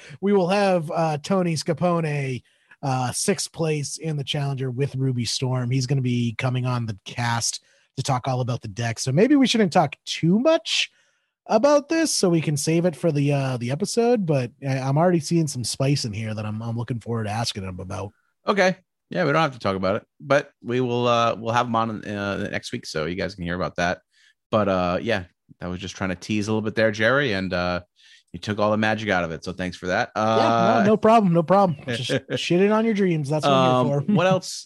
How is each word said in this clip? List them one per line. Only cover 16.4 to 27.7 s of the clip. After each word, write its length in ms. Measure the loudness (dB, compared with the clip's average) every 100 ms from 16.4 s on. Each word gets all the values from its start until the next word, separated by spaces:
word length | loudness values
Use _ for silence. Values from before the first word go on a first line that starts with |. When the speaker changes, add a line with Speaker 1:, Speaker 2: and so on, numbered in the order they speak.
| -6
Speaker 1:
I'm, 160 | -6
I'm 160 | -6 -6
looking 240 | -6 -6
forward 240 | -6 -6 -4
to 60 |
asking 320 | -4 -4 -6
him 180 | -8 -10
about. 320 | -10 -10 -10 -14 _ _ -2
Speaker 2:
Okay. 300 | 2 2 0 _ _ -8
Yeah, 160 | -2 0
we 80 |
don't 80 | 2
have 100 | 0
to 80 | -2
talk 160 | -4 0
about 220 | 0 -2
it, 60 | -4 _
but 300 | 0 0 0 _
we 160 | -4 -2
will, 260 | 0 0 2
uh, 260 | 4 2 0
we'll 160 | -2
have 140 | 0 0
him 80 | 0
on, 300 | -2 -4 -8
uh, 420 | -6 -4 -4 -4
next 220 | -6 -8
week, 140 | -10 -8
so 200 | -6 -4
you 100 | -4
guys 200 | -6 -6
can 80 |
hear 120 | -6 -4
about 200 | -4 -2
that. 240 | -2 -2 _ _ _ _ _
But, 180 | 0 2
uh, 300 | 0 0 -2
yeah, 240 | -2 -4 -6 _ _ -14
I 80 | -10
was 140 | -10
just 160 | -10 -8
trying 140 | -6
to 40 | -6
tease 320 | -4 -2 0
a 40 |
little 100 | -2
bit 140 | -2 0
there, 160 | 0
Jerry, 420 | 2 2 2 0
and, 180 | -2 -2
uh, 300 | -2 -2